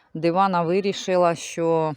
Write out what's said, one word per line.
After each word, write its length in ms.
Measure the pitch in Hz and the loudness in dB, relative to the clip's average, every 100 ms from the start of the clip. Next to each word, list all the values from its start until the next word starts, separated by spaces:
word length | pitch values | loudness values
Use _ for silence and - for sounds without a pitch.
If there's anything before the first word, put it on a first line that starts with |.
| _ | _
Дивана 480 | 160 165 175 196 180 | -4 0 2 2 2
вирішила, 760 | 165 185 196 185 - 180 175 165 | 0 0 -2 -4 -2 2 2 0
що 580 | - - 165 165 156 | -6 -4 0 0 0